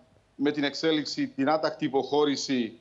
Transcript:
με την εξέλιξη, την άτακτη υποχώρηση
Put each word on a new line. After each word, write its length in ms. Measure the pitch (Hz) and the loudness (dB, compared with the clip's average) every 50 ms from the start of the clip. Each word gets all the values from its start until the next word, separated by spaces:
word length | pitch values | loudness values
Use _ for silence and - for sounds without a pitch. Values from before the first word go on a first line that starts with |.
| _ _ _ _ _ _ _ - 139 | _ _ _ _ _ _ _ -2 0
με 80 | 147 | 0
την 140 | 147 151 143 | 2 0 0
εξέλιξη, 600 | 139 143 - - 160 156 151 139 - - 147 143 - | -2 -2 0 0 2 2 2 0 -4 -4 -4 -4 -2
την 220 | - 139 135 151 | -2 0 2 2
άτακτη 340 | 156 156 160 151 - - 156 | 2 2 0 -2 -2 -2 -2
υποχώρηση 960 | 131 123 135 131 - 151 147 151 147 135 131 - - 135 123 113 104 - - | 0 0 0 0 2 2 2 2 2 0 -2 -2 -2 -2 -2 -2 -2 -6 -12